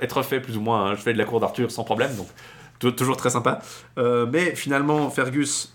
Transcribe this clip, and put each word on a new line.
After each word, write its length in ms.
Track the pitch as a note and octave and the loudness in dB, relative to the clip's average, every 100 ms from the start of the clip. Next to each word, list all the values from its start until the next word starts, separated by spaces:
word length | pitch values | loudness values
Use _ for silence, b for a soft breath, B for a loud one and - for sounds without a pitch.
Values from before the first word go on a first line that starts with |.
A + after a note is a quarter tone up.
être 200 | B2 C#3 | -2 -2
fait 160 | B2+ C3 | 0 -2
plus 180 | B2+ A2 | -2 -4
ou 40 | |
moins 240 | A2 A2 G2 | 0 2 2
un 80 | G#2 | 0
chevalier 180 | A#2+ | 0
de 60 | A2 | 2
la 60 | G#2+ | 2
cour 140 | A2+ | 2
d'Arthur 320 | G#2+ - A#2 | 0 0 -2
sans 120 | - | -2
problème, 320 | A2 A2 C#3 G#2+ | -2 0 0 -2
donc 120 | F2 B B B B - | -10 B B B B -2
tou-, 120 | B2 | 0
toujours 260 | B2 C3 B2+ | 2 0 0
très 120 | B2 | 0
sympa. 280 | A#2+ C3 - B B B C3 | 2 0 0 B B B -2
Euh, 300 | A#2+ A#2+ A#2+ | 2 2 2
mais 240 | D#3+ F3 - | 2 0 -2
finalement, 540 | C#3+ C#3 D3 D3+ C#3 | 0 0 2 2 2
Fergus, 640 | - B2+ C#3+ C#3 - - | 0 0 0 0 -2 -6